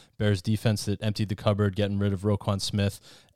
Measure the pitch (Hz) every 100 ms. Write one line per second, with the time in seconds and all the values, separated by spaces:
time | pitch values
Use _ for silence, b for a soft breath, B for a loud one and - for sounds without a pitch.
0 | B B 107 98 - 107 117 107 - 98
1 | 110 104 104 98 - 101 104 95 101 101
2 | 101 98 101 101 - 98 - 104 101 -
3 | B B B